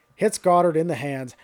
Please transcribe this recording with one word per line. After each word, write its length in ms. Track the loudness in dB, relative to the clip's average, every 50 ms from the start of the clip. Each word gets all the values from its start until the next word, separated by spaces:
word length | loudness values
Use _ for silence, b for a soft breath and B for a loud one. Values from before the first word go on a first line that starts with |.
| B B B -2
Hits 200 | -2 -2 0 0
Goddard 380 | 0 2 4 4 4 2 2
in 120 | 0 -2 -2
the 80 | -4
hands, 420 | -6 -6 -6 -8 -8 -10 -12 -16 _